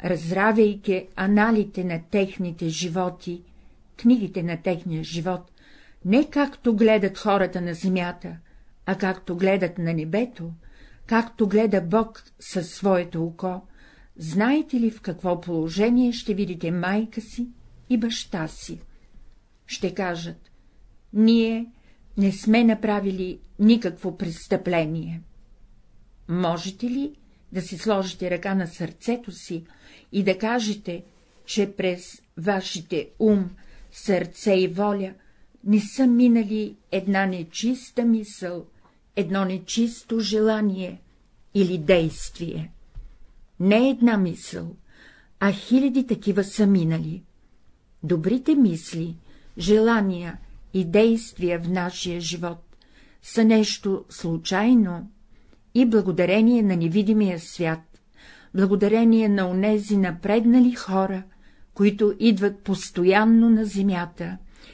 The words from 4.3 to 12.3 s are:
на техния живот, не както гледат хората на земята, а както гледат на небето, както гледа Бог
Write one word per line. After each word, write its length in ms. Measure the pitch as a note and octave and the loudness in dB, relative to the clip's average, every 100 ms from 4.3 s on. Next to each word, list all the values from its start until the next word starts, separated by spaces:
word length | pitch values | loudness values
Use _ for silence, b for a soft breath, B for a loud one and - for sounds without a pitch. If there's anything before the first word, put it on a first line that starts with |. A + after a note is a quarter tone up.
| F#3 | -4
на 200 | E3+ E3 | -4 -4
техния 420 | F#3 E3+ F3 D#3+ | -4 -4 -4 -6
живот, 460 | D#3 E3 F3 F3+ - _ b b b b | -6 -6 -4 -6 -10 _ b b b b
не 260 | F3+ A#3+ D4+ | 2 2 2
както 460 | C#4+ C#4 - A#3+ G#3 | 0 -2 -2 0 4
гледат 420 | A3 G#3+ F#3 - | 4 4 0 -2
хората 420 | G#3+ G3 F#3 F3+ | 0 2 0 -2
на 140 | F3 | -6
земята, 640 | E3 F#3+ F#3 F3 F3+ F3 E3 - - - - - | -4 -2 -2 -2 -8 -14 -16 -20 -20 -20 -12 -6
а 80 | |
както 420 | F#3+ F#3+ F#3 - F3 | -2 -2 -4 -6 -2
гледат 420 | F#3+ G3 F3 F3 | 0 2 0 -2
на 140 | E3 | -4
небето, 580 | E3 D#3+ G3+ B3 - E3 E3 b b b b b | -2 -2 -2 -2 -6 -14 -14 b b b b b
както 420 | A3+ A3+ - G3+ | 0 0 -2 2
гледа 320 | G#3 A3 G3 | 2 2 0
Бог 440 | E3+ A3 A3 - - | 2 0 0 -8 -20